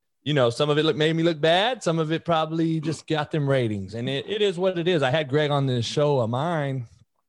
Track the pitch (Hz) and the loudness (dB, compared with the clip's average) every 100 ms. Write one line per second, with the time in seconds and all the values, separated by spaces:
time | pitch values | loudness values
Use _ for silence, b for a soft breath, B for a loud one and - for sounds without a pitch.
0 | _ _ - 147 120 117 147 147 160 139 | _ _ -2 2 2 2 0 2 2 2
1 | 156 165 165 160 160 175 214 254 185 165 | 0 2 0 2 2 2 2 -2 -2 -2
2 | 156 160 - 165 160 165 165 160 156 151 | -2 -2 0 0 0 -2 0 0 -2 -6
3 | - 156 147 160 139 135 117 104 92 110 | -4 -4 -2 -2 0 2 0 -2 -6 -8
4 | 123 139 - 208 208 170 190 180 165 180 | -6 -6 -4 0 0 0 -2 0 0 2
5 | 135 160 151 139 151 143 135 123 113 - | 2 0 0 0 2 2 0 0 -2 0
6 | 147 143 110 123 160 165 139 135 117 - | 2 2 0 -2 -2 -2 -2 -6 -8 -16
7 | _ _ | _ _